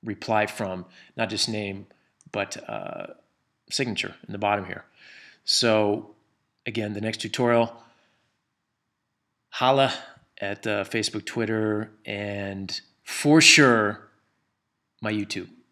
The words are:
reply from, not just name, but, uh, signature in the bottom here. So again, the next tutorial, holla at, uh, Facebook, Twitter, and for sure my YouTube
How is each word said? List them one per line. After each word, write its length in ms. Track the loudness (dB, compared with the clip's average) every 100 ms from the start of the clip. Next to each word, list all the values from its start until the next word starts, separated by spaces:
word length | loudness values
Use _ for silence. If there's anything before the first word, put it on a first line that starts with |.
reply 440 | -8 -10 0 0 0
from, 380 | -2 -6 -6 -10 -18 -18 -6
not 140 | -4
just 180 | -2 -2
name, 380 | -4 -6 -8 -14 _ _ _ -10
but, 260 | -6 -6 -8 -10
uh, 460 | -10 -10 -12 -14 -16 _ _ _ _ _
signature 460 | -4 -4 -4 -8 -10 -12
in 40 |
the 60 | -2
bottom 280 | 0 0 -2
here. 200 | -12 -14 _ -20 -20 -20 _ -4
So 720 | 0 4 4 2 0 -6 _ _ _ _ _ -8
again, 280 | -6 -6
the 80 | -4
next 160 | -6 -6
tutorial, 640 | -8 0 4 4 2 -2 -20 _ _ _ _ _ _ _ _ _ _ _ _ _ _ _ _
holla 440 | 0 2 4 2 0 -14 -20 _ -10
at, 260 | -8 -6 -4
uh, 180 | -4
Facebook, 420 | -2 -4 -4 -6 -8
Twitter, 640 | -4 -2 0 0 -2 -4 _ -12
and 760 | -8 -6 -6 -6 -8 -8 -10 _ _
for 380 | -14 -2 6 8
sure 680 | 10 8 8 6 2 -2 -14 _ _ _ _ _ _ _ _ _
my 100 | -4
YouTube 380 | -4 -4 -8 -10 -18 _